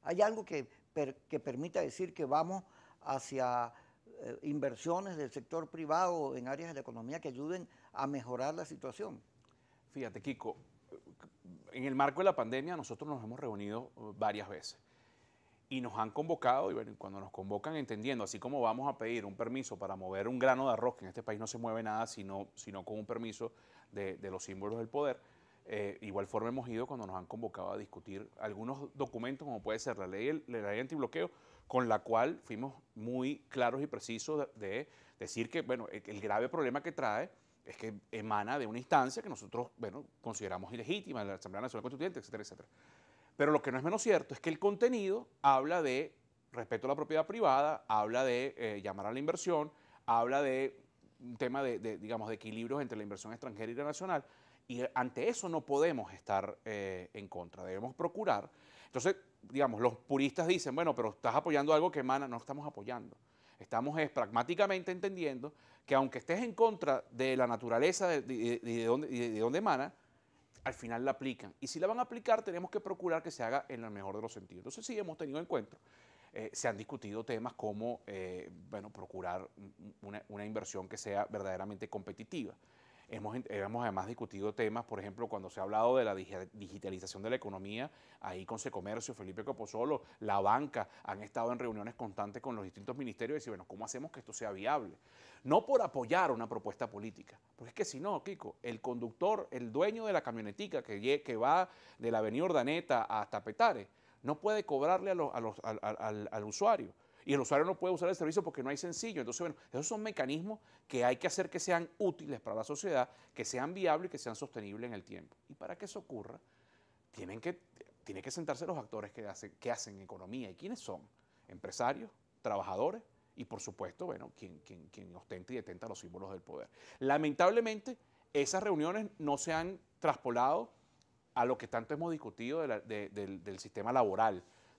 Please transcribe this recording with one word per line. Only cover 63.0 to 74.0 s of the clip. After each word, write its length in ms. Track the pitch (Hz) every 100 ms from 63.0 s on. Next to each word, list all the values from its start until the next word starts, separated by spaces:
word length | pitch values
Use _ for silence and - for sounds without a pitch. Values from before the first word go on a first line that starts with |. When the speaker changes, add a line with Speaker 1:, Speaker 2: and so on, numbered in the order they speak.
| 110 - _ _ - -
Speaker 2:
Estamos 400 | - 117 135 156
es 120 | 151
pragmáticamente 840 | - 110 117 120 175 196 190 180
entendiendo 600 | 185 196 185 156 131 143 - - -
que 100 | -
aunque 240 | 135 135 127
estés 240 | - 175
en 120 | 240
contra 500 | 196 226 202 147 135 -
de 260 | 117 131 131
la 100 | 123
naturaleza 640 | 117 120 113 151 185 185
de, 140 | 151
de, 380 | 123 127 117 120
de, 140 | 117 117
de 80 |
dónde, 240 | 113 127 151
de, 220 | 123 120
de 100 | 107
dónde 180 | 117 151
emana, 360 | 214 139 139 - _ _ _ _ _ -
al 100 | -
final 300 | - 117 117
la 80 | 131
aplican. 420 | 135 131 123 101 -
Y 80 | 135
si 100 | 160
la 80 | 185
van 140 | 233
a 20 |
aplicar, 400 | 247 240 - 220
tenemos 280 | 214 175 180
que 100 | 214
procurar 420 | 208 185 180 160
que 80 | -
se 140 | -
haga 220 | 113 135 -
en 160 | 123
el 60 | 117
mejor 260 | 104